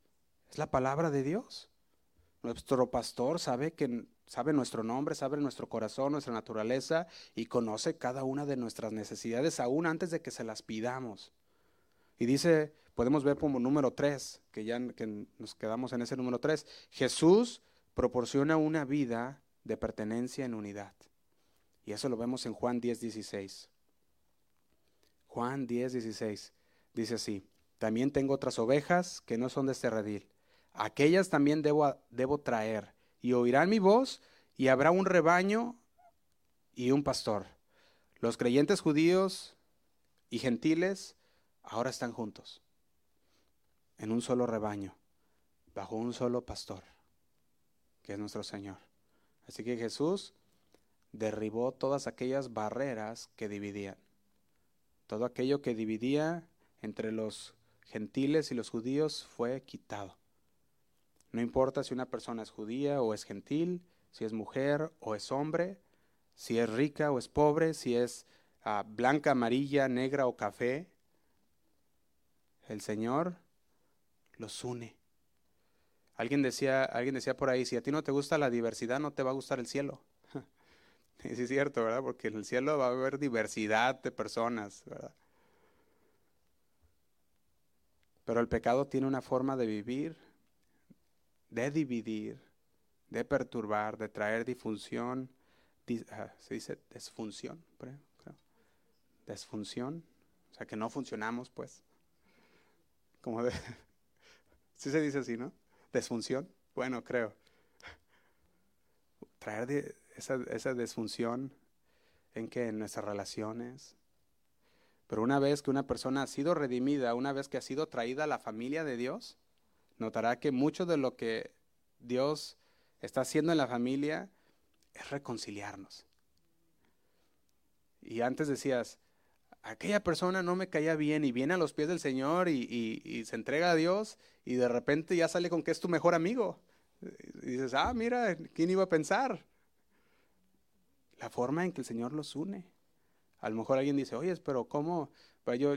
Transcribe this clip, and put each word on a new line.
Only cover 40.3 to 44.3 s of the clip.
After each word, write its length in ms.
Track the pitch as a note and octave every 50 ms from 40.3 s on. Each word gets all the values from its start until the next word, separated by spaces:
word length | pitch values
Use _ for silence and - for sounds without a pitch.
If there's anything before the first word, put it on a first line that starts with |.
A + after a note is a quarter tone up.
y 80 | - A2+
gentiles 800 | - C3 A#2 A2+ - D#3+ D#3+ E3 F3 F#3+ G3 F#3+ - - - _ _ _ _ _ _ _ _ _ -
ahora 280 | - - A2 A#2+ C3
están 220 | A#2+ - B2+ A#2+ A#2
juntos, 500 | - A2+ G#2 G2 - - - - - _ _ _ _ _ _ _ _ _ _ _ _ _ _ _ _ _ _ _ _ _ _ _ _ _ _ _ -
en 140 | A2 G#2+ A2+
un 100 | A#2+ A#2
solo 240 | -